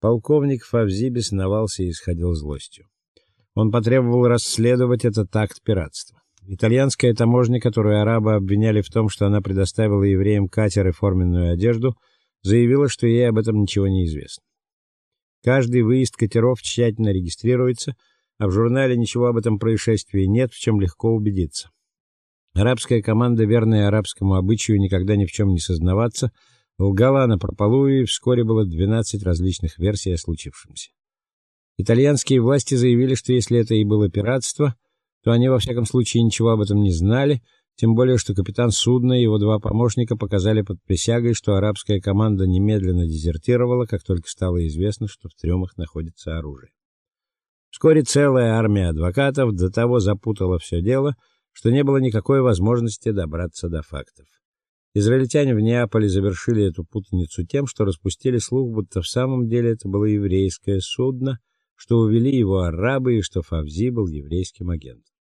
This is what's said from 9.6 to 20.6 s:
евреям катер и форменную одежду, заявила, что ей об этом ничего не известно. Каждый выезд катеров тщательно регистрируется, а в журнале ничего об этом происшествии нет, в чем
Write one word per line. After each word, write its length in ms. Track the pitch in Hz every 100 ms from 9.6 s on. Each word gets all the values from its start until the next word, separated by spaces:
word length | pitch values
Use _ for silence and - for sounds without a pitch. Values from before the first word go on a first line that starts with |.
| 95 - 107 101
евреям 440 | 101 98 98 104 98
катер 400 | - 107 104 92
и 40 |
форменную 580 | 87 101 92 90 87 87
одежду, 460 | 87 107 117 127 117 _ _ _ _
заявила, 460 | 95 110 120 135 143
что 180 | - 120
ей 220 | 117 120
об 100 | 110
этом 260 | 113 107
ничего 260 | 101 - 98
не 160 | 95 87
известно. 400 | 76 - - _ _ _ _ _ _ _ _ _ _
Каждый 380 | - 135 120 123
выезд 340 | 110 127 127 -
катеров 460 | 110 117 117 127
тщательно 480 | - - 120 110 110
регистрируется, 880 | 95 87 - 113 123 127 123 - 131 _ _ _ _
а 100 | 104
в 40 |
журнале 440 | 95 117 127 135 123
ничего 300 | 113 120 120
об 100 | 117
этом 240 | 113 107
происшествии 640 | 113 110 - 107 - 98
нет, 300 | 95 107 127
в 40 |
чем 220 | -